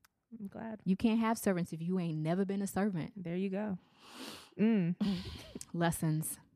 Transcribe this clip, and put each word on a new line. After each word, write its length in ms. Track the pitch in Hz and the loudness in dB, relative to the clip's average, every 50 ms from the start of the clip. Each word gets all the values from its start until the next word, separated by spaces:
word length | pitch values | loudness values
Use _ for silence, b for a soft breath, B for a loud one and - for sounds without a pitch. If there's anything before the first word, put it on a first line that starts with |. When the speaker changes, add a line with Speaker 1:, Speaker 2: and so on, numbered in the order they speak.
| _ _ _ _ _ _ 233 233 | _ _ _ _ _ _ -16 -14
Speaker 1:
I'm 60 | 208 196 | -14 -12
glad. 320 | - 214 226 226 220 214 - | -10 -10 -10 -10 -10 -4 0
Speaker 2:
You 100 | 185 190 | 0 2
can't 240 | 190 - 233 214 226 | 4 4 4 4 4
have 160 | 226 220 233 | 4 2 0
servants 380 | 220 - 208 190 175 170 - - | 2 2 2 2 2 0 -2 -4
if 80 | 156 165 | -6 -2
you 180 | 170 185 190 | -2 0 0
ain't 160 | 175 170 156 | 0 0 -2
never 300 | 156 151 156 170 185 202 | 0 0 2 2 2 0
been 160 | 190 196 196 202 | 0 0 -2 -4
a 40 | |
servant. 460 | 190 - 180 190 214 185 160 143 - - | -2 0 0 0 2 0 -2 -4 -4 -8
Speaker 1:
There 220 | 202 180 170 170 | -10 -8 -4 -2
you 140 | 180 190 196 | -2 -2 -2
go. 260 | 185 190 214 214 190 180 B B B B B B B B B B B B B B B - | -2 -2 -2 -4 -4 -6 B B B B B B B B B B B B B B B 2
Mm. 360 | 196 220 226 208 175 165 175 - 208 202 196 175 190 B B | 4 6 6 6 4 2 2 2 0 0 0 0 -4 B B
Speaker 2:
<laughs> 400 | B B B B B - - - | B B B B B -12 -8 -2
Lessons. 640 | 170 170 170 170 - - 160 156 156 156 - - - - _ _ | 2 2 2 2 2 2 2 2 0 0 -4 -6 -10 -14 _ _